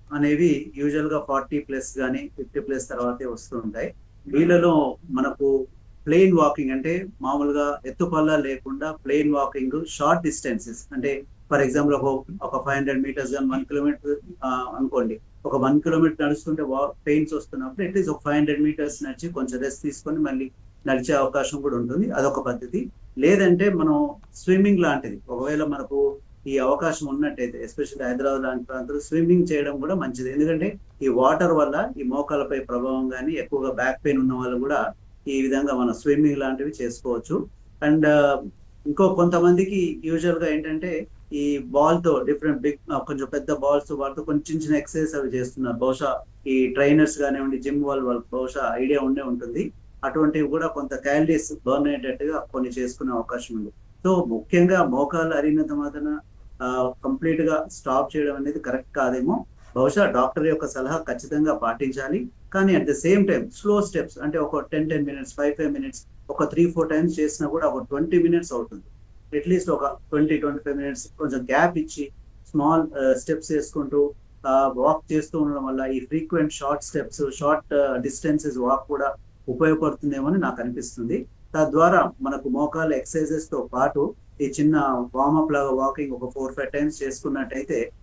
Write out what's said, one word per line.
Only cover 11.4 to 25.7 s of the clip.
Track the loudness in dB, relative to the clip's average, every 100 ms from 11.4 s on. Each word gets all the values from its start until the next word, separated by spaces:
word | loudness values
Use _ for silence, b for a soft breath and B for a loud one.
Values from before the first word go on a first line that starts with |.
| 0
for | 2 4
example | 2 2
ఒక, | 2 2 -2 -6 -10
ఒక | -6 -4 -2
ఫైవ్ | -2
హండ్రెడ్ | 0 0
మీటర్స్ | -2 -4 -4
కానీ | -2 -2
వన్ | -2
కిలోమీటర్, | -2 0 0 -2 -4 -4 -6 -8
ఆ, | -4 -4 -4 -4
అనుకోండి, | -2 0 0 -4 -12 -10 -2
ఒక | 2
వన్ | 4 4
కిలోమీటర్ | 4 4 2 2 -2
నడుస్తుంటే | -2 -2 -4
వా-, | -2 -2 -2 -4 0
పెయిన్స్ | 2 2
వస్తున్నప్పుడు | -4 -6 -8 -8 -4 -2
at |
least | 0 0
ఒక | -2
ఫైవ్ | 0 2
హండ్రెడ్ | 2 2
మీటర్స్ | 0 0 -4 -6
నడిచి | -10 -8 -8
కొంచెం | -6 -6 -4
రెస్ట్ | -6 -6
తీసుకొని | -8 -8 -6 -2
మళ్ళీ | -2 -2 -6 -10 -20 -8 -2
నడిచే | 0 2
అవకాశం | 2 2 0 -2 -2
కూడా | -2 -2
ఉంటుంది. | -2 0 0
అదొక | 0 0 0 -4
పద్ధతి. | -6 -6 -6 -6 -10 -12 2
లేదంటే | 4 6 6 6 4
మనం | 2 2 2 0 -4 -18
స్విమ్మింగ్ | -6 2 4 6 4
లాంటిది, | 4 0 -4 -12 -10
ఒకవేళ | -6 -2 -2
మనకు | -2